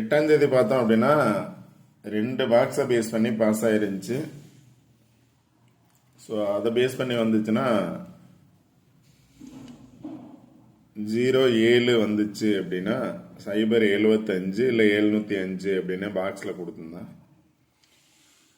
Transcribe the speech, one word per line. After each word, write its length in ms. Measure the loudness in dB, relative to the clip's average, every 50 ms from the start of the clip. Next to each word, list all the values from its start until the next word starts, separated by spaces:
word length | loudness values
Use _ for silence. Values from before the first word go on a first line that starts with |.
எட்டாம் 300 | 0 0 0 2 4 4
தேதி 160 | 4 4 4 4 4
பார்த்தோம் 260 | 4 2 4 2 2
அப்படின்னா, 320 | 4 4 4 4 4 4 4 4 2 2 0 -2 -4 -8 -12 -18 -20 -20 -20 _ _ _ _ _ -10 -6 -4
ரெண்டு 300 | -4 -2 -2 -2 -2 0 4 4
பாக்ஸை 320 | 4 4 2 0 -2 0 0
பேஸ் 200 | 0 0 0 0 -2
பண்ணி 180 | 0 0 0 0 2
பாஸ் 220 | 2 2 2 2 2 2
ஆயிருந்துச்சு. 500 | 2 2 0 -2 -4 -6 -8 -6 -6 -6 -8 -10 -12 -18 -20 -20 -20 -20 _ _ _ _ _ _ _ _ _ _ _ _ _ _ _ _ _ _ _ _ _ _ _ _ _ _ _ _ _ _ _ _ -12
So, 80 | -8 -4 -4 -2 -2 -2
அதை 160 | -2 -2 0 0 0
பேஸ் 220 | 0 0 -2 -4
பண்ணி 120 | -4 -2 -2 0 0
வந்துச்சுன்னா, 440 | 0 0 0 0 0 -2 0 0 0 0 0 -2 -4 -6 -10 -14 -18 -20 -20 -20 -20 -20 _ _ _ _ _ _ _ _ _ _ _ _ _ _ _ _ _ _ _ _ -20 -20 -20 -20 -20 -20 -20 -20 -20 -20 -20 -20 -18 -18 -16 -16 -16 -18 -20 -20 -20 -20 -20 _ _ _ _ _ _ _ _ -14 -12 -8 -4 -2
ஜீரோ 300 | -2 0 2 2 2 4 4 4 4 4 4
ஏழு 220 | 4 4 4 4 2 2 2
வந்துச்சு 440 | 0 0 0 -2 -2 -4 -2 0 0 0 0
அப்படின்னா, 360 | -2 -4 -6 -4 -4 -2 -4 -4 -4 -6 -8 -10 -14 -18 -20 -16 -10
சைபர் 480 | -4 -2 0 0 2 2 4 4 2 2 4
எழுவத்தஞ்சு 680 | 4 4 4 2 0 -2 -4 -4 -4 -4 -2 -2 0 0
இல்ல 100 | 2 4 4 4 4 4
எழுநூத்தி 360 | 2 2 2 0 -2 -2 -4 -4 -4
அஞ்சு 280 | -6 -6 -6 -4 -2 -2 -2
அப்படின்னு 380 | -2 -4 -6 -6 -6 -6 -4 -4
பாக்ஸ்ல 300 | -4 -6 -6 -8 -10 -10 -10 -10
கொடுத்திருந்தேன். 540 | -10 -14 -14 -14 -16 -16 -16 -16 -16 -18 -20 -20 -20 _ _ _ _ _ _ _ _ _ _ _ _ _ _ _ _ _ _ _ _ _ _ _ _ _ _